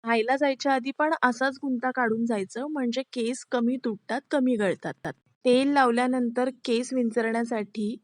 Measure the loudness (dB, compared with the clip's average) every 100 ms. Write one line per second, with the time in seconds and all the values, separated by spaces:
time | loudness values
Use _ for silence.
0 | 2 0 2 2 2 2 2 2 0 -2
1 | 0 2 2 2 -2 -2 -4 -2 -2 0
2 | 0 0 0 -2 -2 -6 -6 -2 -2 -2
3 | -4 -4 -4 -4 -4 -2 0 -2 -4 -6
4 | _ -8 _ 0 2 2 0 -2 -6 -8
5 | -10 -12 _ _ 2 4 4 4 4 2
6 | 0 0 -2 -2 -4 -4 -2 -2 0 -2
7 | 0 0 -2 -2 -2 -4 -6 -6 -6 -6